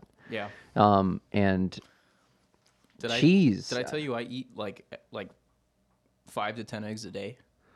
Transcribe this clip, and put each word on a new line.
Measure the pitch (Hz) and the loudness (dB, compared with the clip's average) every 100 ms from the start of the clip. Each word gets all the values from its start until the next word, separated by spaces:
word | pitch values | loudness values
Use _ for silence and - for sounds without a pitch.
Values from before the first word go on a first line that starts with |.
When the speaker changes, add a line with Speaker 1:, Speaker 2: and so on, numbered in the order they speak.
| - _ - | -10 _ -12
Speaker 1:
Yeah. | 113 104 - - - | -10 -10 -14 -4 4
Speaker 2:
Um, | 104 98 95 95 - | 6 6 4 -2 -4
and | 104 98 95 92 - - _ _ _ _ _ _ _ _ _ _ - | 0 2 2 -2 -6 -18 _ _ _ _ _ _ _ _ _ _ -10
Speaker 1:
Did | 117 | -6
I, | 117 | 4
Speaker 2:
cheese. | 147 190 147 98 - | 6 8 6 2 -2
Speaker 1:
did | 123 | -6
I | |
tell | - 151 | -4 -6
you | 147 120 | -6 -6
I | |
eat, | 120 127 127 - | -8 -10 -12 -10
like, | 104 98 _ | -10 -12 _
e-, | - _ | -20 _
like, | 110 95 _ _ _ _ _ _ _ _ _ _ | -12 -12 _ _ _ _ _ _ _ _ _ _
five | - 104 113 | -6 -6 -6
to | |
ten | 107 110 107 | -10 -10 -10
eggs | 110 | -10
a | 104 | -12
day? | 98 101 131 _ _ _ | -12 -12 -14 _ _ _